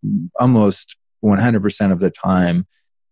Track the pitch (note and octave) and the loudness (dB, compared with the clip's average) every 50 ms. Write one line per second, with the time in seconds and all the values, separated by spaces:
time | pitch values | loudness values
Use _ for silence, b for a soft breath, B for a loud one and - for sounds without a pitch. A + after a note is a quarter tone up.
0 | - G2+ G2+ G2 E2 F2+ - - B2 B2+ B2 A2 G#2+ G2 F#2+ - - - - _ | -8 -6 -4 -4 -6 -6 -4 0 2 2 4 4 2 2 0 -4 -10 -18 -20 _
1 | _ _ _ - - G#2 G2+ G2 A#2 B2 A2+ G2+ G2 G#2 - - G#2 G2 F#2 F2 | _ _ _ -4 0 0 2 2 2 2 0 0 -2 -2 -2 0 0 0 0 0
2 | G2 F2+ - - - F#2 F#2 F#2 F2+ F2 E2+ F2 F#2+ _ _ _ _ _ _ _ | -2 -4 -4 -4 -4 -2 0 0 0 0 0 -2 -4 _ _ _ _ _ _ _
3 | _ _ | _ _